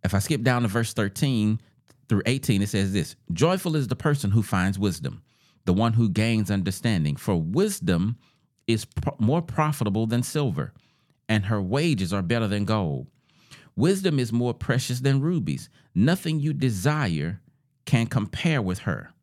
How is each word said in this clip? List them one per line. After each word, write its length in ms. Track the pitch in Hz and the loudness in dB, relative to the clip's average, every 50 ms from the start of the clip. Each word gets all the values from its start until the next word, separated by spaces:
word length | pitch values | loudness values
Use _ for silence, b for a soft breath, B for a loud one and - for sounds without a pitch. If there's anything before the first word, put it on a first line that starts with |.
| - | -2
If 100 | 104 - | 0 0
I 60 | 95 | 0
skip 220 | - - 156 135 | 0 0 -2 0
down 220 | 117 127 123 123 120 | 2 2 2 2 2
to 40 | |
verse 240 | 110 95 117 117 113 | 0 0 0 -2 -2
thirteen 680 | - - 107 101 - - - 139 131 113 107 107 110 110 b b b b _ _ _ _ _ _ | -2 -2 -2 -2 0 -2 -2 0 2 2 2 2 0 -2 b b b b _ _ _ _ _ _
through 140 | 113 98 - | 0 0 2
eighteen, 360 | - 131 135 - - 113 98 | 0 -2 0 0 0 2 2
it 60 | 101 | 2
says 240 | 101 - 101 98 95 | 0 0 0 0 0
this, 240 | 95 101 78 - - _ _ _ | 0 -2 -2 -4 -8 _ _ _
Joyful 460 | - 80 143 165 185 185 - 180 156 | 0 2 2 2 2 0 -2 -2 -2
is 100 | 156 135 | 0 0
the 80 | 113 - | -2 -4
person 360 | - - 156 147 143 - 101 | -2 0 0 0 2 0 2
who 120 | 98 113 101 | 2 2 2
finds 340 | - - 95 90 95 98 | 2 0 0 0 0 0
wisdom, 460 | 95 101 101 85 82 78 65 - - _ b b b b b b b b | 0 -2 -2 -2 -2 -6 -8 -10 -10 _ b b b b b b b b
the 80 | - 90 | 0 2
one 200 | 95 113 117 110 | 4 4 2 4
who 160 | 117 117 107 | 4 2 2
gains 420 | 85 107 107 113 117 110 104 92 | 2 2 2 2 2 0 0 0
understanding, 640 | 104 98 90 98 92 - - 120 110 90 78 73 71 | 0 0 0 -2 -4 -2 -2 0 0 2 0 0 -2
for 260 | - - - 98 85 | -2 -2 0 0 0
wisdom 760 | 80 80 98 151 196 220 196 - - 165 90 82 90 104 120 - b b b b b b b _ _ | 0 0 0 0 0 0 -2 -4 -2 0 2 2 2 0 -2 -6 b b b b b b b _ _
is 180 | - 113 107 - | -2 -2 -2 -2
pro-, 300 | - _ - - 147 - - | -6 _ -4 -4 -4 -2 0
more 220 | 107 107 143 175 | 2 2 2 0
profitable 680 | 170 - - - 151 151 147 - 120 104 98 110 113 | -2 -4 -2 0 0 0 0 0 -2 -2 0 0 0
than 160 | 113 113 120 120 | 0 0 -2 -2
silver, 500 | - - 151 147 123 82 73 65 - - b b b b b b b b b _ - | -2 -2 -2 -2 -2 -2 -4 -6 -8 -10 b b b b b b b b b _ 0
and 160 | 110 107 95 | 0 0 0
her 160 | 98 113 104 | 0 -2 -2
wages 520 | 98 90 107 139 156 175 147 98 95 85 95 | -2 0 0 0 2 2 0 0 0 -2 -2
are 80 | 101 | -2
better 260 | 92 85 120 117 113 | 0 0 0 0 0
than 180 | 104 101 104 101 | 0 0 -2 0
gold. 420 | 98 110 107 98 80 71 65 62 - _ _ B B B B B B B B B B B | 0 0 0 0 -2 -2 -4 -8 -10 _ _ B B B B B B B B B B B
Wisdom 440 | - 127 170 196 190 190 185 156 135 | 0 2 2 2 2 0 0 0 0
is 120 | 123 113 | 0 0
more 220 | 110 120 120 123 117 | 0 0 0 0 -2
precious 480 | - - - 127 131 - - 127 123 | -4 -2 0 0 0 0 -2 -4 0
than 200 | 127 139 135 139 | 0 2 2 2
rubies. 480 | 135 165 180 165 104 - 71 64 - - b b b b b | 2 0 0 0 -2 -2 -4 -6 -6 -14 b b b b b
Nothing 460 | 85 104 143 175 190 - 165 156 156 | 2 2 4 2 0 -2 -4 -4 -2
you 140 | 143 156 147 | -2 -2 -2
desire 880 | 135 131 127 110 95 90 139 151 151 139 98 82 76 73 82 98 - _ _ _ _ _ _ _ _ _ | 0 0 0 0 0 0 0 0 0 0 0 0 -2 -2 -4 -6 -8 _ _ _ _ _ _ _ _ _
can 220 | - - 120 117 | 0 2 2 2
compare 540 | - - 120 101 95 - - - 170 156 139 | 0 -2 -4 -4 -4 -6 -2 -2 0 0 0
with 180 | 107 92 90 90 | 0 -2 -4 -4
her. 320 | - 110 80 53 - - _ _ | -4 -4 -4 -4 -8 -16 _ _